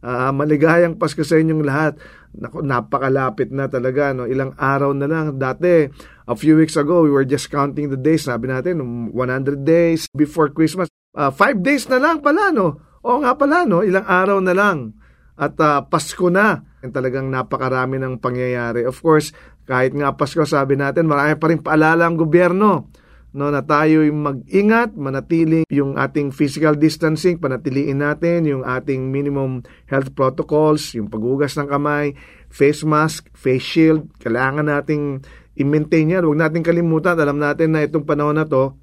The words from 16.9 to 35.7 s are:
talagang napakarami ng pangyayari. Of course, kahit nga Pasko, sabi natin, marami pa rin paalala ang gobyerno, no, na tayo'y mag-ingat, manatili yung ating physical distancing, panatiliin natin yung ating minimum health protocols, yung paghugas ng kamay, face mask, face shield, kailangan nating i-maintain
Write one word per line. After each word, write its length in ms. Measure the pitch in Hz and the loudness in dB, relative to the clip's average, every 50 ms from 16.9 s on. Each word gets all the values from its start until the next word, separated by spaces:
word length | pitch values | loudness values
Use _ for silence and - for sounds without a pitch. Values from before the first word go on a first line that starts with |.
| 110 | -6
talagang 320 | 143 127 131 123 135 135 135 | -4 -4 -2 -4 -4 -4 -4
napakarami 720 | 131 131 127 127 - 131 131 131 131 127 127 131 131 135 | -4 -4 -4 -4 -4 -4 -2 -2 -2 -2 -2 -2 -4 -4
ng 240 | 131 131 127 120 - | -4 -6 -8 -4 -4
pangyayari. 640 | 127 123 127 127 127 123 123 120 117 117 120 117 127 | -4 -4 -2 -2 -2 -2 -4 -4 -4 -2 -2 -2 -2
Of 160 | 127 - - | -4 -2 0
course, 320 | 165 156 151 151 156 - - - - - _ _ - | 2 2 2 2 -2 -10 -18 -20 -20 -20 _ _ -4
kahit 240 | 131 127 131 131 127 | 0 0 0 0 0
nga 240 | 143 147 139 139 | -2 -2 -2 -2
Pasko, 320 | - 147 139 - 165 156 147 | -2 -4 -4 0 -2 0 0
sabi 320 | 160 143 139 135 139 135 | 2 0 2 2 0 0
natin, 320 | 143 139 135 - 170 160 147 | 0 -2 0 0 2 2 2
marami 240 | 143 143 147 156 | 2 2 0 0
pa 160 | 156 165 160 165 | 0 2 0 0
rin 80 | 156 | 0
paalala 480 | 156 - 156 156 156 156 165 165 170 170 | 0 0 2 4 4 4 4 4 2 2
ang 80 | 170 | 2
gobyerno, 720 | 160 165 156 147 175 180 175 175 190 208 214 190 147 110 - - - _ _ - - - - | 0 -2 4 4 4 4 4 2 4 2 2 2 2 -2 -8 -20 -20 _ _ -20 -20 -20 -18
no, 160 | - 139 143 | -8 -6 -4
na 160 | 147 147 143 135 | -2 -2 -4 -2
tayo'y 480 | 147 156 147 156 156 156 156 156 151 | 0 2 2 4 4 4 4 4 2
mag-ingat, 880 | 147 151 147 143 139 131 - - - 190 202 208 220 233 240 226 214 - | 0 0 -4 -4 -4 -6 -10 -2 0 2 4 4 4 4 2 0 -4 -8
manatili 640 | 143 135 135 135 127 - 170 165 165 160 160 165 160 _ | -8 -4 -4 -6 -4 -2 0 0 2 2 2 0 0 _
yung 240 | - 139 139 139 135 | 0 -2 -2 -2 -2
ating 400 | 131 131 139 139 151 147 139 131 | -4 -4 -2 -2 -2 -4 -4 -2
physical 400 | - 151 143 131 143 151 156 151 | -2 -2 -2 0 0 2 2 2
distancing, 640 | 143 147 160 151 156 - 160 160 151 156 185 175 165 | 4 2 0 0 0 -2 -2 -2 0 0 0 -2 0
panatiliin 640 | 175 139 131 127 156 139 131 139 143 - 139 139 143 | -4 -4 -4 -4 -6 -4 -2 -2 -2 -2 -2 -2 -2
natin 400 | 147 151 147 160 170 170 175 165 | -2 -2 -2 0 0 0 2 0
yung 240 | 151 139 131 127 | 0 -2 -2 -4
ating 400 | 123 127 127 123 - 135 131 131 | -4 -4 -4 -2 -4 -4 -4 -2
minimum 560 | 131 131 139 143 143 139 139 135 131 131 123 117 - - - _ | -4 -4 -2 -2 -2 -2 -2 -4 -4 -4 -8 -10 -14 -20 -20 _
health 240 | - 135 139 139 135 135 - | -4 -2 -2 -2 -4 -4 -2
protocols, 800 | 139 131 - - 156 - 156 151 156 156 151 151 151 - - 120 | -2 -2 0 -2 -6 -2 0 2 4 4 2 0 -2 -6 -8 -8
yung 80 | 107 | -8
paghugas 480 | 104 107 110 107 120 131 139 147 139 139 | -6 -6 -6 -4 -2 0 0 -2 -2 -2
ng 160 | 156 143 143 | -6 -6 -2
kamay, 480 | 143 147 147 147 147 147 147 143 139 - - - - - - - | -2 -2 -2 0 -2 -2 -2 -4 -6 -8 -18 -20 -20 -20 -20 -20
face 320 | - - 143 143 151 151 156 | -2 2 2 2 2 2 0
mask, 480 | 156 151 151 156 160 156 - - _ - - | 0 2 2 2 0 -2 -6 -14 _ -20 -6
face 240 | - 135 131 131 - | -2 0 0 0 -2
shield, 480 | - - 165 160 160 160 156 151 - _ _ | -2 0 2 4 4 4 2 -2 -8 _ _
kailangan 480 | - 123 113 123 131 135 135 151 151 | -6 -4 -2 0 0 0 0 -2 -2
nating 560 | 151 147 143 143 143 156 147 147 143 139 135 135 - - - - _ _ | 0 -2 -2 -2 -2 -4 -4 -2 -4 -6 -8 -12 -16 -20 -20 -20 _ _
i-maintain 560 | - 143 139 | -4 -2 0